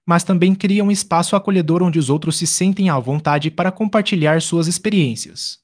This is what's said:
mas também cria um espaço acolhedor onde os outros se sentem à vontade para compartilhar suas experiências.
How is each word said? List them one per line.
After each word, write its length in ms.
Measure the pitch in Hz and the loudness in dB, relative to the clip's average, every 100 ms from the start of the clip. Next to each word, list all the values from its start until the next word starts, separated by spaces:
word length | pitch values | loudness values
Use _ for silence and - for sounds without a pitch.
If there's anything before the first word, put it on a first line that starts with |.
| - | -2
mas 180 | 170 | 0
também 320 | - 185 180 190 | 2 2 2 2
cria 300 | 202 202 202 | 0 2 2
um 60 | |
espaço 440 | 196 - 170 170 202 | 0 0 -2 0 0
acolhedor 480 | 202 190 156 170 | 0 0 2 2
onde 160 | 180 160 | 2 0
os 100 | 131 | 0
outros 280 | 151 160 156 | 0 -2 -4
se 100 | 165 | -2
sentem 420 | - 185 196 190 | 0 0 2 0
à 80 | 139 | 0
vontade 540 | 120 147 156 147 156 | -2 -2 0 0 -2
para 220 | - 180 | -2 -4
compartilhar 680 | 185 214 214 202 190 151 160 | -2 -2 0 0 0 2 2
suas 260 | - 170 160 | 0 -2 -2
experiências. 920 | - 214 208 139 113 - 85 - - | -2 -2 0 0 -2 -12 -12 -14 -14